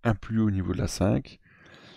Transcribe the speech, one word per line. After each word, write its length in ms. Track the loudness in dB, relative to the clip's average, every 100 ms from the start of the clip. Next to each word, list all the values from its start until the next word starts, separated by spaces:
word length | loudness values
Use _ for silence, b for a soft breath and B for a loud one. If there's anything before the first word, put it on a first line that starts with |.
un 120 | -2
plus 260 | -2 -2 0
haut 80 | 2
au 20 |
niveau 220 | 0 -2
de 60 | -2
la 100 | -2
cinq, 520 | 0 2 2 -2 -18 B B B B B